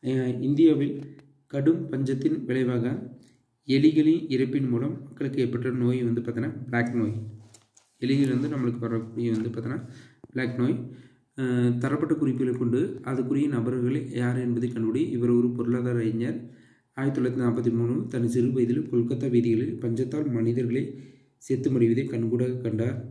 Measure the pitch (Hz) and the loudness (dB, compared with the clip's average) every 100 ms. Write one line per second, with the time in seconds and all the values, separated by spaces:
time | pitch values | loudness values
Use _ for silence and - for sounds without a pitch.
0 | 127 131 127 120 131 147 165 143 143 - | -2 0 0 -2 0 6 6 6 0 -4
1 | - - - _ _ 143 143 170 - 131 | -10 -18 -20 _ _ 0 2 2 0 -2
2 | 135 131 143 156 - 127 123 123 120 143 | -2 0 0 -2 -2 0 2 0 -2 -4
3 | - - - _ _ _ - 135 156 156 | -8 -16 -20 _ _ _ 0 4 6 6
4 | 151 165 - 131 127 139 131 120 139 170 | 4 4 2 0 0 0 0 0 -2 -6
5 | - - 139 135 120 120 127 127 120 127 | -12 -8 -6 0 0 0 -2 0 2 2
6 | 120 120 117 117 113 - - 120 120 120 | 0 0 -2 -4 -4 -6 -4 -2 0 0
7 | 107 104 - - - - _ _ _ _ | 0 -2 -8 -14 -20 -20 _ _ _ _
8 | 123 139 135 123 147 143 123 - 117 117 | 0 2 4 2 0 0 -2 -2 -2 -4
9 | 110 - 117 110 113 113 120 139 - - | -4 -4 0 0 0 -4 -6 -6 -8 -18
10 | - _ - 127 123 120 123 - - - | -20 _ -10 -4 -4 0 0 0 -4 -14
11 | - _ _ - 127 123 123 120 131 147 | -20 _ _ -6 -2 2 2 2 0 0
12 | 160 156 139 123 127 120 120 120 185 - | 0 0 0 0 0 0 2 2 0 -4
13 | - 131 123 139 147 143 117 127 123 131 | -4 -2 0 0 2 0 0 0 0 -2
14 | 123 120 123 123 123 120 120 117 110 123 | -4 -2 0 0 0 0 -2 -2 0 0
15 | 170 123 120 120 123 120 117 123 123 120 | 0 0 4 4 4 0 0 0 0 0
16 | 110 113 120 117 - - - _ _ - | 0 0 -2 -4 -10 -20 -20 _ _ -4
17 | 139 139 123 131 120 117 120 117 117 123 | -2 0 0 2 0 2 2 2 0 0
18 | - 131 117 123 120 131 120 131 - 120 | -2 -2 0 2 2 2 2 0 0 0
19 | 117 120 135 120 117 113 127 - 120 117 | 0 0 2 2 4 2 0 -4 -4 -2
20 | 127 147 151 117 113 120 120 123 143 - | -2 -2 -2 0 0 0 0 -2 -4 -8
21 | - - _ _ - 131 - 131 117 117 | -16 -20 _ _ -4 -2 0 4 4 4
22 | 139 120 113 120 123 123 117 107 117 135 | 0 -2 0 0 0 -2 -4 0 -2 -2
23 | - | -10